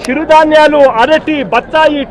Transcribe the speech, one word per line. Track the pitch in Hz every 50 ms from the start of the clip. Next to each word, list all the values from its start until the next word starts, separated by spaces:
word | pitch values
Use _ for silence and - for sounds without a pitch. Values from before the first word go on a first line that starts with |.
| -
చిరుధాన్యాలు, | 247 262 294 320 311 311 311 311 311 302 311 302 311 302 294 277 262 226 220 240
అరటి, | 277 311 311 302 302 311 285 254 175 220
బత్తాయి, | 240 240 - - 311 311 302 294 285 269 -